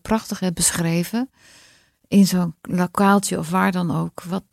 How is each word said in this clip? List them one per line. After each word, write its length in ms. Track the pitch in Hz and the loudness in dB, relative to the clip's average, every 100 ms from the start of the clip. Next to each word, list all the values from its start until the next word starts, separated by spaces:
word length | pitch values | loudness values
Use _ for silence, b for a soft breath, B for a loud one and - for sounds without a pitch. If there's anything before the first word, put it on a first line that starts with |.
prachtig 380 | - 220 - 208 | -2 -2 -2 -4
hebt 140 | 185 | -4
beschreven. 760 | 170 175 - 170 170 175 226 262 b b b b b b b - | -2 -2 0 0 0 -2 -4 -6 b b b b b b b 0
In 180 | 196 185 | 4 4
zo'n 280 | 180 175 - | 4 -2 -6
lokaaltje 760 | - 180 180 - 202 202 202 180 | -4 -2 -2 2 4 4 2 -4
of 120 | 156 | -2
waar 220 | 185 190 | 0 0
dan 180 | 180 175 151 | 0 -2 -2
ook. 260 | 165 - | -4 -8
Wat, 220 | 175 185 - | -8 -8 -8